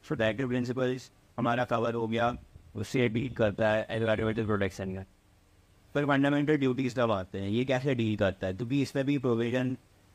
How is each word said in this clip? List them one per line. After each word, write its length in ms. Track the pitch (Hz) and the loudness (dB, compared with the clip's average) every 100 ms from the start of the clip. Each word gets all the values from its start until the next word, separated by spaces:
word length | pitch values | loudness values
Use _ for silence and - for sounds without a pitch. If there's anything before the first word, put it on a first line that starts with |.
So 120 | - 156 | -6 0
directive 320 | 110 107 131 | 0 0 -2
principles 640 | 123 120 123 127 127 - _ _ - | -2 -2 -2 -2 -2 -8 _ _ -2
हमारा 260 | 117 120 | 0 0
कवर 300 | 123 117 117 | 0 0 0
हो 140 | 117 113 | -2 -2
गया, 280 | 113 117 127 - - - | 0 0 -2 -10 -20 -14
उससे 340 | 107 101 127 120 | -10 -2 2 2
डील 260 | 113 135 | 2 -4
करता 360 | 120 107 95 110 | 0 0 2 2
है 160 | 110 104 | 2 0
एनवायरमेंटल 540 | 110 110 107 110 110 | -2 0 0 0 0
प्रोटेक्शन 500 | 107 104 98 - 95 | 0 0 0 -4 -8
का। 100 | 95 95 _ _ _ _ _ _ _ _ | -8 -12 _ _ _ _ _ _ _ _
फिर 120 | 143 147 | -2 2
फंडामेंटल 500 | 139 143 143 143 151 | 4 4 2 2 2
ड्यूटीज 380 | 135 127 131 113 | 2 0 -2 0
तब 140 | 117 | 0
आते 300 | 98 87 98 | 0 -4 -6
हैं, 80 | 98 | -2
ये 160 | 113 | 0
कैसे 300 | 131 127 139 | 0 0 0
डील 220 | 123 113 104 | 0 0 2
करता 300 | 101 95 95 | 2 0 -4
है? 80 | |
क्योंकि 280 | 95 117 139 | -4 -2 -2
इसमें 240 | 131 143 135 | 0 -2 0
भी 120 | 143 | 0
प्रोविजन 580 | 123 113 117 127 127 131 _ _ _ | 2 2 0 0 -2 -4 _ _ _